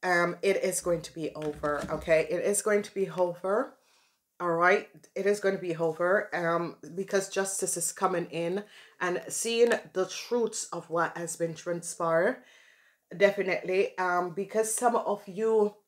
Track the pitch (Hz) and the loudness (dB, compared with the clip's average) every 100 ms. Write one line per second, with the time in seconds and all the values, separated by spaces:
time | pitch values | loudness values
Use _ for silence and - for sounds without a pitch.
0 | 185 175 175 175 196 190 190 180 - 170 | 4 4 4 2 2 2 2 -2 0 -2
1 | 160 - 151 - 156 147 151 147 143 156 | -2 -8 -8 -4 -6 -4 -2 -2 -2 -6
2 | 165 160 156 170 - 202 - 208 208 - | 4 4 4 0 2 0 2 0 0 -4
3 | 190 160 180 170 190 208 285 - _ _ | -4 2 0 0 0 0 -2 -8 _ _
4 | _ _ _ _ 175 165 175 202 - - | _ _ _ _ -2 4 6 4 2 -18
5 | - - 196 202 196 190 180 160 165 156 | -12 -2 0 2 2 0 -2 0 0 0
6 | 175 202 - - 170 170 170 - 151 170 | 2 2 2 -2 0 0 -2 -8 -14 -8
7 | 190 196 190 - 196 - 185 - 170 - | 0 0 0 -2 -2 -2 -2 -2 -4 -2
8 | 190 180 170 165 170 185 202 - - _ | 0 0 -2 -4 -2 -4 -8 -18 -20 _
9 | 180 175 - - 233 233 233 220 - 185 | -4 -4 -6 -6 -2 4 4 4 -2 -4
10 | 180 - - 240 226 220 - 175 165 165 | -4 -4 -4 0 0 -4 -8 -10 -6 -2
11 | 160 175 170 - 170 160 - 170 170 - | -2 -4 -8 -4 -4 -4 -6 -6 -6 -4
12 | 170 165 190 262 - - _ _ _ _ | 0 2 2 0 -12 -20 _ _ _ _
13 | _ 175 196 202 185 175 - 185 196 - | _ 2 2 4 -2 -2 -2 0 0 0
14 | 185 180 180 165 196 214 220 - 247 226 | 0 0 -2 -4 -4 -2 0 2 2 2
15 | - 202 - 185 226 220 208 - | -2 -4 -6 -4 2 4 2 0